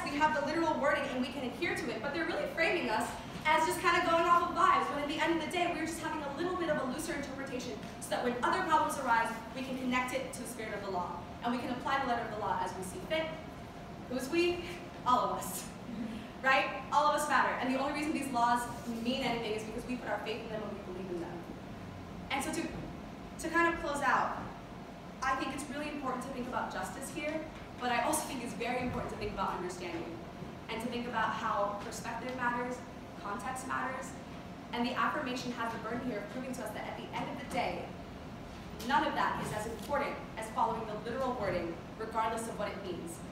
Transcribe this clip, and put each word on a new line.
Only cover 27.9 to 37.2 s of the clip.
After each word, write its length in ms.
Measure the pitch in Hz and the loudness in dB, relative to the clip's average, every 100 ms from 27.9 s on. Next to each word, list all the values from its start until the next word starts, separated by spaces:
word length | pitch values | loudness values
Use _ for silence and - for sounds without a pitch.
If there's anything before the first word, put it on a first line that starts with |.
I 120 | 240 | 2
also 200 | 240 311 | 4 2
think 200 | - 254 | 0 -4
it's 100 | 240 | -6
very 260 | - 233 254 | -4 -2 0
important 300 | 247 233 202 | 0 -2 -4
to 60 | 214 | -4
think 140 | 208 | -4
about 220 | 202 185 185 | -2 -2 0
understanding 480 | 175 - 175 170 - - - - - - - | -4 -4 -6 -6 -6 -8 -10 -10 -10 -10 -6
and 140 | 220 | -4
to 60 | 240 | -2
think 180 | 240 240 | -2 -2
about 240 | 226 214 | 0 0
how 500 | - 220 202 202 208 | 0 0 2 2 0
perspective 500 | - - 233 233 254 254 | -6 -6 -6 -4 -4 0
matters, 400 | 240 247 247 247 - - - - | 0 2 0 -4 -8 -12 -12 -8
context 460 | 202 202 262 254 - | -6 -4 -4 -4 -2
matters, 420 | - 254 - - - - - - - - | -2 -2 -2 -6 -8 -10 -10 -10 -12 -6
and 120 | 240 | 0
the 80 | 247 | 0
affirmation 580 | - 240 - 262 247 247 | 2 2 2 -2 -2 -2
has 200 | 240 233 | -2 -2
the 60 | - | -2
burden 220 | 214 240 247 | -4 -2 -2
here 80 | 208 | -2
of 140 | 202 | -4
proving 200 | 254 254 | -6 -6
to 80 | 240 | -4
us 80 | 214 | -6
that 140 | - 208 | -6 -6
at 100 | - | -6
the 100 | 226 | -6
end 100 | - | -4